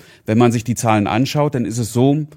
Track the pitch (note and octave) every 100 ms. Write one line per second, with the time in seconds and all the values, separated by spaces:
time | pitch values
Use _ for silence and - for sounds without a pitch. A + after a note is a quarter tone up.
0 | - - - A2 A#2+ A#2 A2+ A2 A#2 G#2+
1 | G2+ G#2+ C3+ D3 D3 C3 G#2+ A#2 G#2+ A#2
2 | C3 D3 D3+